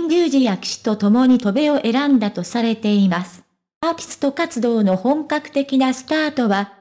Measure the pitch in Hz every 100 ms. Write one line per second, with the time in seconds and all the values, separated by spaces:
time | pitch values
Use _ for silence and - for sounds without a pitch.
0 | 339 339 339 269 247 185 - - - 214
1 | 202 226 254 254 202 202 302 285 226 226
2 | 294 262 208 202 175 240 226 220 214 208
3 | 196 170 185 - - _ _ _ 320 330
4 | - - 285 277 330 247 240 233 202 185
5 | 233 302 302 302 302 277 277 269 262 254
6 | - 311 302 294 233 196 202 -